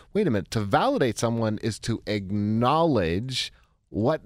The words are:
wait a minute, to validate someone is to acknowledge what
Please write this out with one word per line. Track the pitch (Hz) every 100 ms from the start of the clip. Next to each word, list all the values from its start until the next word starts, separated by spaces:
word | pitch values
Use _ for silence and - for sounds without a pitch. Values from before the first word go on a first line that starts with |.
| -
wait | 196 196
a |
minute, | 107 85
to | 113
validate | 101 139 226 277 131 -
someone | 117 117 110 107
is | 113 104
to | - 110 -
acknowledge | 107 95 104 104 110 120 151 170 120 82 87 127 127 - - _ _ _
what | 90 117 156